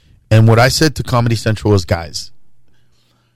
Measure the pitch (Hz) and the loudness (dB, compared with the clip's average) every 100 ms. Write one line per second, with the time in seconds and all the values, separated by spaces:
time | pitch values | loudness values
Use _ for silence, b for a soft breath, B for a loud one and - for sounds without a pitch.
0 | _ _ - 110 113 113 131 - 156 - | _ _ 0 4 4 4 2 2 -2 -2
1 | - 123 120 113 113 107 104 101 - 87 | -4 -2 -2 -2 -4 -2 0 0 0 -6
2 | 85 - - - - - - - _ _ | -8 -14 -16 -18 -20 -20 -20 -20 _ _
3 | _ _ _ | _ _ _